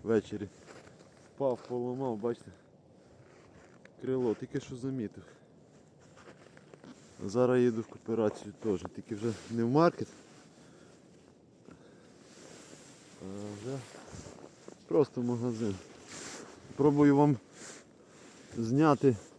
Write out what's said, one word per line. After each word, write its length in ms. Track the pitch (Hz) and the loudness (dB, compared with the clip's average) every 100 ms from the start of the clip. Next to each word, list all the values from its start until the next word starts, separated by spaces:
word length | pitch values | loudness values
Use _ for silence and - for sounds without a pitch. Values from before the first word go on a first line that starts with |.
ввечері. 440 | 101 110 - 104 98 - - - - - - - - - | 2 0 0 -10 -10 -14 -20 -20 -20 -20 -20 -20 -20 -4
Впав, 240 | 139 120 - | -2 -2 -6
поламав, 500 | 123 123 127 135 110 | -6 -6 -4 -4 -2
бачите. 340 | 117 117 - 92 - _ _ - - - - - - - - - - - | -4 -4 -10 -20 -20 _ _ -20 -20 -20 -20 -20 -20 -20 -20 -20 -20 -12
Крило, 340 | 120 131 123 104 | -6 -2 0 -2
тільки 200 | 127 139 | -6 -10
що 160 | - 131 | -10 -10
замітив. 480 | 131 131 104 - 90 - - - - - - - - - - - - - - - - - - - 98 | -8 -6 -8 -10 -20 -20 -20 -20 -20 -20 -20 -20 -20 -20 -20 -20 -20 -20 -20 -20 -20 -20 -20 -12 -4
Зараз 360 | 107 127 127 | 2 4 6
їду 200 | 123 113 | 4 2
в 40 | 113 | -8
кооперацію 680 | - - 113 107 - 104 - | -12 -4 0 0 -2 -14 -8
теж, 200 | 110 92 - - | -2 -2 -4 -14
тільки 200 | - 107 | -10 -4
вже 180 | 117 104 - | -4 -6 -6
не 120 | 117 | -2
в 60 | 117 | 2
маркет, 380 | 139 170 - 113 - - - - - - - - - - - - - - _ - - - - - - - - - - - - - - - - | 6 4 2 -10 -10 -20 -20 -20 -20 -20 -20 -20 -20 -20 -20 -20 -20 -20 _ -20 -20 -20 -20 -20 -20 -20 -20 -20 -20 -20 -20 -20 -20 -20 -16
а 40 | 95 101 104 104 | -12 -10 -10 -10
вже 160 | 117 135 110 - - - - - - - - - - | -8 -10 -10 -18 -18 -16 -16 -18 -20 -20 -20 -20 0
просто 340 | 165 139 - | 2 2 0
в 20 | |
магазин. 520 | 120 120 123 113 113 92 - - - - - - - - - - | -2 -2 -2 -2 -4 -4 -10 -20 -18 -14 -14 -14 -16 -20 -20 2
Пробую 400 | 143 143 147 139 | 2 6 6 8
вам 220 | 147 131 - - - - - - - - - - - - | 6 4 -4 -18 -18 -18 -20 -20 -20 -20 -20 -20 -14 -6
зняти 580 | 113 135 156 139 139 107 - | 0 4 6 6 4 4 -6